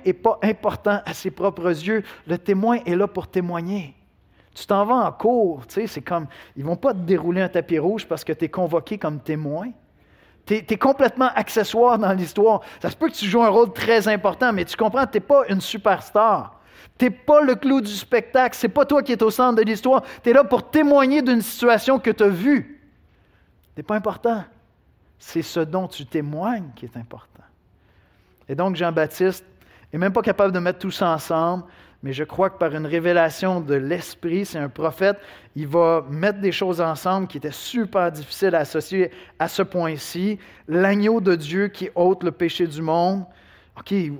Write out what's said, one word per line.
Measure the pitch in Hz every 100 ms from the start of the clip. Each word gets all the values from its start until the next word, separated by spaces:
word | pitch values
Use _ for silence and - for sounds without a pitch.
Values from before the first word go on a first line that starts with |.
est | 185
pas | 180 - -
important | 208 214 208 - 208 202 -
à |
ses | 165 190
propres | - 190 180 170
yeux. | 160 170 220 208 - -
Le | 175
témoin | - 190 220 240
est | 175
là | 180 202
pour | 185 -
témoigner. | 190 175 170 175 202 143 - _ _ _ _ _
Tu | - -
t'en | 202
vas | 208 254
en | 190
cours, | - 220 247 202 147 120
tu | -
sais, | 226
c'est | -
comme, | - 170 147 - -
ils | - 143
vont | 175
pas | 269
te | 196
dérouler | 170 180 165 180
un | 180
tapis | 180 - -
rouge | 180 214 -
parce | 160
que | -
t'es | 156 156
convoqué | 185 175 165 - 208
comme | 160 151
témoin. | - 151 147 151 226 - _ _ _ _ _ _
T'es, | - 214
t'es | - 220
complètement | 269 277 254 247 262 -
accessoire | 214 226 208 220 240 226
dans | 202
l'histoire. | 185 175 - 220 208 - -
Ça | 170
se | -
peut | 320
que |
tu | - 202
joues | 226
un | 233
rôle | 220 233
très | - 214 226 202
important, | 208 196 175 254
mais | 202
tu | 175 -
comprends, | 214 247 269
t'es | 320
pas | 285 285 240
une | 190
superstar. | - 220 208 175 - 208 220 190 - - _ - - -
T'es | 254
pas | - - 294
le | 285
clou | 226 269 269
du | 208
spectacle. | 202 - 240 240 254 254 -
C'est | 226
pas | 294
toi | 285 285
qui | 254
es | 233
au | 220
centre | 208 254
de | 226
l'histoire. | 214 214 254 262 - -
T'es | 240
là | 247
pour | 277 240 -
témoigner | 302 294 285 262 294
d'une | 262 240
situation | 196 - 240 220 254 269
que | -
t'as | - 208
vue. | 175 233 277 - - _ _ _ _ _ _ _ _ _ -
T'es |
pas | 147
important. | 214 214 - 233 220 170 _ _ _ _ _ _ _
C'est | - 165
ce | - 175
dont | 156 185 180
tu | - 139
témoignes | 160 147 151 196 240 160
qui | 120 120
est | 120
important. | 117 - _ _ _ _ _ _ _ _ _ _ _ _ -
Et | 139
donc, | 190
Jean-Baptiste | 170 170 160 156 - 185 185 - _ _ _ _
est | 156
même | 190
pas | 196
capable | 226 190 196
de | 185
mettre | 175 180
tout | 190
ça | - 180
ensemble. | 160 - 165 165 180 175 - - _
Mais | 135
je | 135
crois | 151 - 190
que | 190
par | 165
une | 151 156
révélation | 165 170 175 165 156 185 180
de | 147
l'Esprit, | 143 135 175 - - 175 175
c'est | 196 160
un | 143
prophète, | 120 156 156 196 202 - - -
il | - 147
va | 165 165 165 135
mettre | 151 196 202
des | 196
choses | - 190 170
ensemble | 165 156 185 190 185
qui | 147
étaient | 151
super | - - 247 208 196 175
difficiles | 156 147 - 196 165
à |
associer | 143 160 - 190 175 - - -
à | 170
ce | -
point-ci. | 190 180 165 151 - 175 196 208 - - -
L'agneau | 165 196 202 208 226
de | 190 175
Dieu | 147 180 202
qui | 202 190
ôte | - 175 190
le | 175
péché | - 170 - 170
du | 147
monde. | 160 165 180 196 180 _ _ _ _ -
Ok, | - 196 160 143